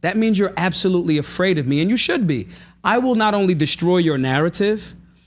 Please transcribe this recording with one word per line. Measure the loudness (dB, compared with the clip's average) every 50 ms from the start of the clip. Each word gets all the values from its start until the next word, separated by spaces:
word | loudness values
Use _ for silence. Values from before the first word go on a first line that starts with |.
| -2
That | -2 0
means | 0 2 2 2 2
you're | 0 0 -2
absolutely | -2 -2 -2 -2 0 0 0 0 0 0 2 0 0
afraid | 0 -4 -4 -2 0 0 2 0
of | 0
me, | 0 0 0
and | 2 0
you | 0
should | 0 0 -2 0 0 0
be. | 0 0 -2 -4 -10 -14 -20 -20 -20 -20 _ _
I | 0 0 2
will | 2 0 0
not | 2 2 0 0
only | 2 2 2 2
destroy | 2 0 -2 -2 -2 0 2 2
your | 2 2 2 0 0
narrative, | 0 0 0 2 0 0 0 0 0 0 -2 -2 -6 -14 -18 -20 -20 -20 _ _ _